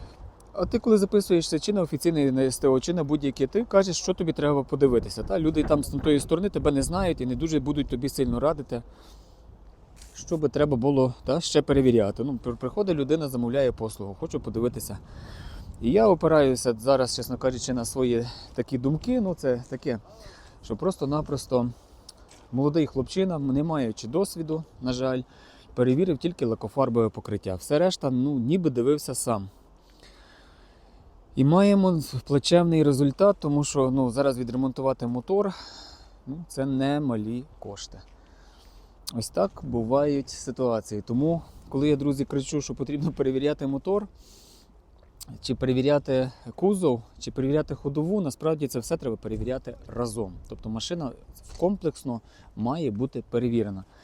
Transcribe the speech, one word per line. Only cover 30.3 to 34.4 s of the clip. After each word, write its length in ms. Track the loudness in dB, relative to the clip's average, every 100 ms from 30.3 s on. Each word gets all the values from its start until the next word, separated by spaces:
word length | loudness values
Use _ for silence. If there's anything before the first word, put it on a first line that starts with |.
| -20 -20 -20 -20 -20 -20 -20 -20 -20 -8 2
І 100 | 4
маємо 540 | 6 6 6 4 2 -2 -8 0
плачевний 560 | 0 6 6 6 4
результат, 520 | 4 4 2 4 4 4
тому 240 | 0 0
що, 280 | 0 2 2
ну, 180 | 2 0
зараз 300 | 2 2
відремонтувати 680 | 0